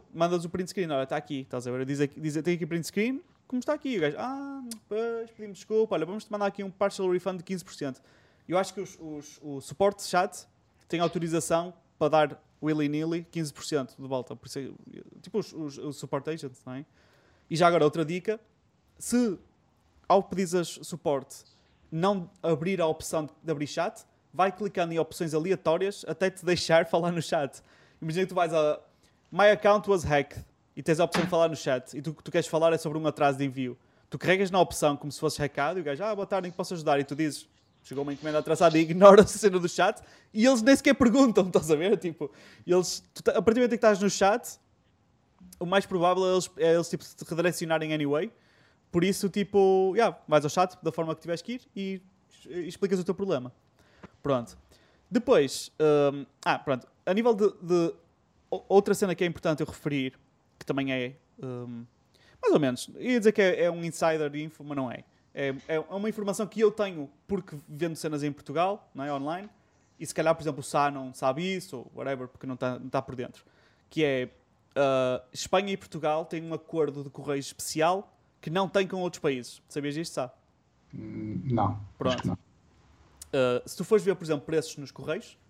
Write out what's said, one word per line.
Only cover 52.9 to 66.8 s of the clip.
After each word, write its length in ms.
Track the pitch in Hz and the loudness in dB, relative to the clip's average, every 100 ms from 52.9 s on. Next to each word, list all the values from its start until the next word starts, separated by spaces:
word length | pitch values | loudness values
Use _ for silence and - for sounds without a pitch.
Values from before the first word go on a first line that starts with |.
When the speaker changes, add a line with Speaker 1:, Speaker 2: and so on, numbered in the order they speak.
| 190 | 0
Speaker 1:
o 40 | |
teu 100 | 175 | -2
problema. 380 | 180 196 143 127 - _ _ _ _ - _ | -4 -2 -2 -4 -14 _ _ _ _ -20 _
Pronto. 340 | 143 127 117 - _ _ _ _ _ | -2 -2 -2 -14 _ _ _ _ _
Depois, 600 | 247 226 202 135 - - - 151 147 143 | -2 6 6 6 0 -10 0 4 6 4
hum, 120 | 143 139 _ | 0 -8 _
ah, 140 | 175 151 | -2 -2
pronto. 300 | - 127 - _ - | -2 -4 -6 _ -2
A 80 | |
nível 200 | 196 240 208 | 0 2 2
de, 120 | 208 - | 2 0
de 320 | 170 175 165 - _ _ _ _ _ | 0 0 0 -4 _ _ _ _ _
o-, 140 | 185 - | -8 2
outra 260 | 196 202 190 | 4 4 2
cena 180 | 202 | 0
que 100 | 165 | 0
é 40 | 175 | -2
importante 320 | - 170 151 | -2 -2 -2
eu 60 | 156 | -4
referir, 460 | - 156 143 131 - _ _ _ _ | -6 -6 -4 -4 -8 _ _ _ _
que 80 | - | -6
também 260 | 139 135 | -4 -2
é, 240 | 131 127 139 _ - | -2 -4 -10 _ -14
hum, 440 | 131 123 120 117 120 _ _ _ _ _ | -12 -10 -10 -12 -16 _ _ _ _ _
mais 120 | 494 | 2
ou 60 | 269 | 4
menos, 300 | 139 123 - - | 2 -2 -8 -8
ia 220 | 233 247 | -2 2
dizer 120 | 214 | 4
que 100 | 214 | 4
é, 240 | 190 156 175 | 4 4 0
é 60 | |
um 120 | 170 | 0
insider 520 | 170 - 165 160 147 147 | -6 -2 0 0 -2 -6
info, 280 | 156 - | -10 -12
mas 120 | 147 143 | -10 -6
não 160 | 127 | -6
é. 120 | 113 - _ _ - | -8 -16 _ _ -6
É, 180 | 139 135 - | -6 -6 -4
é 120 | 160 | -4
uma 300 | 156 190 214 | -4 -6 -6
informação 380 | 214 202 196 202 | -4 -4 -4 -6
que 120 | 208 | 2
eu 120 | 214 | 2
tenho 380 | 208 | 2